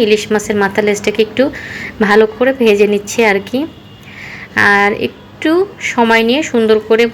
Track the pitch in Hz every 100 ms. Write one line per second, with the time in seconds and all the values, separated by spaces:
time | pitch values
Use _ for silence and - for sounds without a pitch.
0 | 214 208 - 214 208 208 196 202 208 202
1 | - 208 220 - 277 - - - - -
2 | 202 208 214 - 254 269 226 202 202 202
3 | 202 - 226 196 196 254 320 - - -
4 | - - - - - 220 208 202 202 214
5 | - - - - 320 339 392 - - -
6 | 226 226 226 262 311 233 220 214 214 226
7 | 233